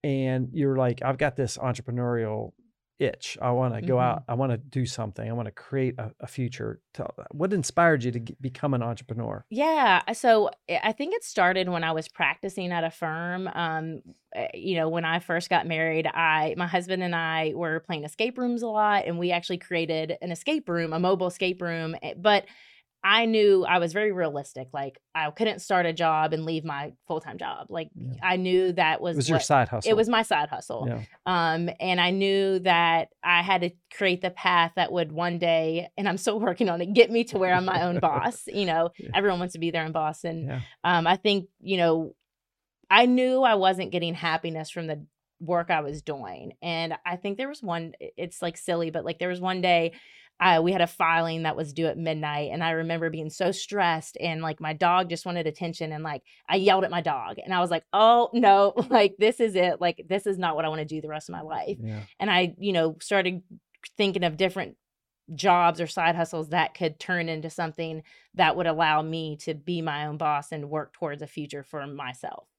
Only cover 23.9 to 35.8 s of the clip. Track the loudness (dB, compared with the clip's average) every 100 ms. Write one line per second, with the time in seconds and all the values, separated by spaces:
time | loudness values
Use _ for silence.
23.9 | 0 0 0 -2 -4 -10 -14 -12 -10 -10
24.9 | -12 _ -4 -4 -2 -2 -2 0 0 2
25.9 | 0 2 2 2 0 -2 -4 -4 -8 -10
26.9 | -14 _ -6 -6 -10 -8 -10 -8 -8 -8
27.9 | -10 -10 -4 -2 0 2 4 4 2 2
28.9 | 2 -2 0 2 2 4 4 4 0 2
29.9 | 2 4 2 2 0 0 -6 -8 -6 -4
30.9 | -6 -8 _ -2 2 2 0 -2 -4 -2
31.9 | 2 2 2 2 4 2 2 4 4 6
32.9 | 2 0 _ 2 2 4 0 0 -6 _
33.9 | -2 0 0 -4 0 2 4 2 2 -2
34.9 | 0 -2 -2 -4 0 2 2 2 -2